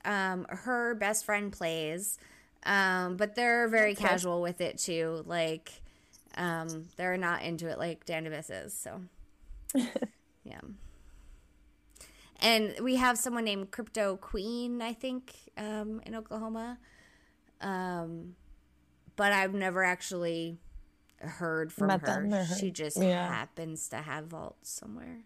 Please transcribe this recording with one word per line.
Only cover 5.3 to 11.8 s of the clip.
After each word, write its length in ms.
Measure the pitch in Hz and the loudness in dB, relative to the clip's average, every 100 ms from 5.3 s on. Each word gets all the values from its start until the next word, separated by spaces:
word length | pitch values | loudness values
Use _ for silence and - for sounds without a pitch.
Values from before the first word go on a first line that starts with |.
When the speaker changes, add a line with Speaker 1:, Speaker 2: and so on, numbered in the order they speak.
| 170 160 160 - - - _ _ - - - | 0 2 0 -8 -18 -18 _ _ -20 -14 -4
Speaker 1:
um, 500 | 175 165 160 160 170 - | -2 0 -2 -8 -10 -4
they're 180 | 185 185 | -2 0
not 260 | 175 175 | 0 0
into 260 | 156 165 165 | -2 -4 -4
it 80 | - | -2
like 260 | 170 160 - | -4 -6 -6
Danibus 440 | 160 160 156 - | -4 -4 -6 -8
is, 240 | 92 208 | -10 -8
so. 280 | - - 196 180 - - _ - - - | -8 -8 -10 -14 -18 -20 _ -16 -14 0
Speaker 2:
<laughs> 80 | 269 240 - 233 _ _ _ | 2 2 0 -4 _ _ _
Speaker 1:
Yeah. 160 | - - - 202 - - - - - - - _ - _ | -16 -16 -14 -14 -16 -18 -20 -20 -20 -20 -20 _ -20 _